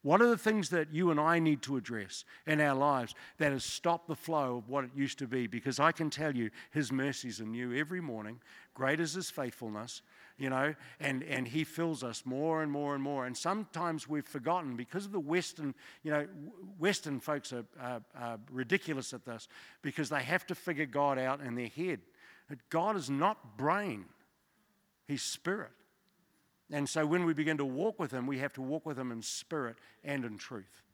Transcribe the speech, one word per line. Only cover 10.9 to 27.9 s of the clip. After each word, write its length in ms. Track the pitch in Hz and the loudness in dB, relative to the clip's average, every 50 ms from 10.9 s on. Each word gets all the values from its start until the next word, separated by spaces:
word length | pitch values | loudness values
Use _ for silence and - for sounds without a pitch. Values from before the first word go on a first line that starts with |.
| - _ | -12 _
and, 240 | 151 139 135 127 151 | -4 -2 -2 -2 -2
and 240 | 160 139 127 127 | -2 -2 -2 -2
He 160 | 117 120 156 156 | 0 0 -2 -2
fills 400 | - - 165 170 165 160 123 127 | 0 -2 -2 0 0 0 -2 -4
us 200 | 120 113 - - | -6 -6 -6 -6
more 380 | 127 127 135 151 165 160 160 156 | -4 -4 0 0 2 2 2 0
and 80 | 147 | 0
more 240 | 143 143 147 143 143 | 0 0 0 0 0
and 80 | 139 135 | 0 -2
more. 220 | 143 143 135 127 | -2 -2 -2 -2
And 100 | 127 123 | -4 -6
sometimes 760 | - - 165 190 214 214 - - 165 175 170 160 151 - 127 | -2 -2 0 0 0 -4 -6 -4 -2 -2 0 -2 -2 -4 -2
we've 180 | 151 147 135 | -4 -4 -4
forgotten 480 | - - 143 117 151 175 180 165 139 123 | -4 -8 -4 0 2 2 2 0 -2 -6
because 300 | 113 127 - - 190 202 | -6 -8 -6 -6 -6 -6
of 80 | 202 202 | -4 -4
the 80 | 196 | -4
Western, 520 | 151 143 165 180 170 - - - 151 139 131 - - - - - _ | 0 2 2 2 2 0 -6 -4 -4 -4 -4 -6 -14 -20 -20 -10 _
you 80 | 156 | 0
know, 140 | 151 147 147 | 0 0 0
w-, 260 | - 190 151 143 185 233 180 190 190 202 | -2 -8 -14 -14 -14 -14 -14 -16 -16 -8
Western 440 | 180 156 196 196 - - 156 143 123 | 0 2 2 2 2 -2 -4 -4 -4
folks 320 | - - 151 143 - - 127 | 0 -2 -2 -2 -2 -6 -8
are, 120 | 120 110 - - - | -8 -8 -10 -12 -10
are, 220 | 127 123 127 117 107 _ - - | -8 -6 -6 -6 -8 _ -12 -8
are 200 | 120 117 117 107 110 127 | -6 -6 -6 -8 -10 -8
ridiculous 640 | 127 127 127 113 185 196 - 160 151 135 123 - - | -4 -4 0 2 2 0 2 -2 -4 -4 -4 -8 -10
at 100 | 117 _ | -10 _
this 240 | 127 117 110 - - - - - - - _ | -10 -10 -10 -12 -16 -20 -20 -20 -20 -20 _
because 280 | - 143 135 - 151 113 | -8 -6 -2 -2 -2 0
they 120 | 151 143 | 0 -2
have 240 | 127 123 170 180 - | 0 2 0 0 0
to 80 | - 180 | -2 -6
figure 300 | - - 175 165 143 156 | -4 -2 -4 -2 -2 -2
God 320 | 135 113 143 143 143 135 | 0 2 2 4 4 4
out 220 | 131 131 131 135 143 | 2 2 0 0 -2
in 160 | 143 127 120 | -2 -6 -4
their 120 | 123 120 | -4 -4
head. 340 | 113 - 147 175 185 156 101 87 _ _ _ - - - - _ _ | -6 -4 -4 -2 -2 -2 -4 -6 _ _ _ -20 -20 -20 -20 _ _
But 80 | 147 127 _ _ | -14 -14 _ _
God 280 | - 160 175 214 214 | 0 2 2 2 0
is 120 | 196 143 120 | 0 0 -2
not 480 | 139 139 160 196 214 - - 123 104 | 0 2 2 2 2 0 -10 -18 -8
brain. 460 | 107 131 151 175 202 208 185 117 104 90 - - _ _ _ _ _ _ _ _ _ _ _ _ _ _ _ _ _ _ | -2 2 2 2 2 0 -2 -4 -6 -10 -14 -20 _ _ _ _ _ _ _ _ _ _ _ _ _ _ _ _ _ _
He's 160 | - 143 131 - | -6 -6 -4 -4
spirit. 480 | - - - _ 170 190 214 151 113 - _ _ _ _ _ _ _ _ _ _ _ _ _ _ _ _ _ _ _ 151 | -6 -6 -4 _ -4 -4 -4 -4 -10 -16 _ _ _ _ _ _ _ _ _ _ _ _ _ _ _ _ _ _ _ -2
And 160 | 147 143 135 | -2 -2 0
so 160 | - 160 156 | 2 2 4
when 200 | 147 165 180 175 | 4 4 4 4
we 80 | 165 160 | 4 2
begin 240 | 143 156 156 156 | 2 2 2 2
to 80 | 147 143 | 2 0
walk 340 | 135 127 139 180 220 | 0 0 0 0 0